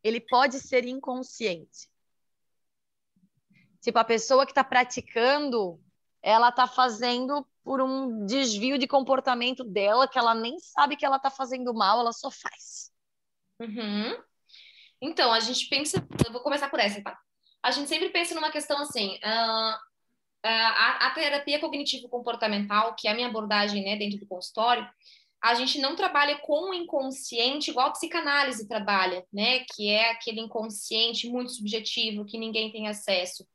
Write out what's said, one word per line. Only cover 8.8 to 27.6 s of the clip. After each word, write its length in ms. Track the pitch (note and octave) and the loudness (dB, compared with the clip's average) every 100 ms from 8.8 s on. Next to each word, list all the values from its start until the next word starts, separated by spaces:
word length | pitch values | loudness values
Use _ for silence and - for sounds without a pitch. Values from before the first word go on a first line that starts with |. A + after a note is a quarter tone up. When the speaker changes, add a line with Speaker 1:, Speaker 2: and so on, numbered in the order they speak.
| C4 | 2
Speaker 1:
comportamento 760 | C#4 B3+ C4+ C4 A#3+ A#3+ B3+ | 0 2 0 2 0 -2 -4
dela, 440 | B3 G3 G3+ A#3 C4+ | -4 0 4 4 4
que 100 | B3+ | 4
ela 160 | A#3 | 2
nem 240 | A3+ A#3 E4+ | 2 -2 -8
sabe 380 | - - C#4+ D4 | -6 2 2 4
que 80 | C#4+ | 0
ela 140 | C4+ | 2
tá 100 | C4+ | 0
fazendo 440 | C4+ C4 B3+ B3 | -4 -6 -4 -4
mal, 260 | A3 G3 A3+ | 2 4 4
ela 120 | A#3 | 2
só 200 | A3+ C#4 | -2 -12
faz. 600 | - - - - - - _ _ _ _ _ _ _ | -10 -12 -12 -18 -18 -18 _ _ _ _ _ _ _
Speaker 2:
Uhum. 580 | A#3 G#3+ G#3+ G#3 A3+ A#4+ _ _ _ - - - - _ | -10 -8 -4 -4 -4 -6 _ _ _ -20 -20 -20 -20 _
Então, 300 | C4+ E4 B3+ | -6 2 4
a 80 | A3+ | 4
gente 280 | A3+ B3+ - | 2 -4 -2
pensa, 380 | C#4 D4+ F#4+ - - A3+ | -2 0 -4 -4 0 0
eu 60 | |
vou 100 | A#3+ | 2
começar 280 | D4 C#4+ C#4 | -2 -2 -2
por 100 | C#4+ | 0
essa, 220 | G#3 G3+ | 0 0
tá? 140 | - - _ _ _ _ | -10 -14 _ _ _ _
A 100 | B3+ | -2
gente 160 | C4+ C#4+ | 0 -2
sempre 220 | D#4+ F4+ | -2 0
pensa 240 | F4 E4+ | 0 -2
numa 180 | E4 D#4 | -2 -4
questão 280 | D#4 D4+ C#4+ | -4 -4 -4
assim, 400 | C#4+ A#3+ G3 F#3 | -2 -4 -4 -4
ah, 560 | G#3 A3+ A3+ A3+ A3 A3 - _ _ _ _ _ | -2 0 0 0 -2 -4 -10 _ _ _ _ _
ah, 60 | A3 A3+ A3+ - A#3 - | -2 2 2 4 2 4
a, 60 | B3+ | 0
a 40 | |
terapia 480 | C#4+ D4 C#4+ C#4+ D4 | 0 0 0 0 -2
cognitivo-comportamental, 1400 | D#4 C#4+ C#4+ C4+ A#3 A#3+ A#3+ A3+ A3 G3+ G3+ G#3 A3+ A3+ | -2 -4 -4 -6 -6 -6 -4 -2 0 0 2 2 2 0
que 120 | A3 | -2
é 40 | |
a 40 | A3 | 0
minha 120 | B3 | -2
abordagem, 560 | A3 G#3 G#3 G#3 G#3 | -4 0 2 2 0
né, 120 | G3 G#3 | -2 -2
dentro 240 | G#3 G3+ | -4 -6
do 80 | - | -8
consultório, 600 | F3+ - - A#3 A#3+ G#3+ _ - - _ _ | -10 -8 0 2 2 0 _ -20 -20 _ _
a 140 | A3+ A#3+ | 2 2
gente 240 | C4 D4 | 2 0
não 160 | C4+ E4+ | -2 0
trabalha 420 | G4 D4 C#4+ D4 | 0 2 2 0
com 320 | - D4 F#4+ | 0 0 0
o 40 | |
inconsciente 960 | F4+ E4+ D4 C4+ C4 - A#3 A#3+ D4 | -6 -4 -4 -4 -8 -6 -2 0 0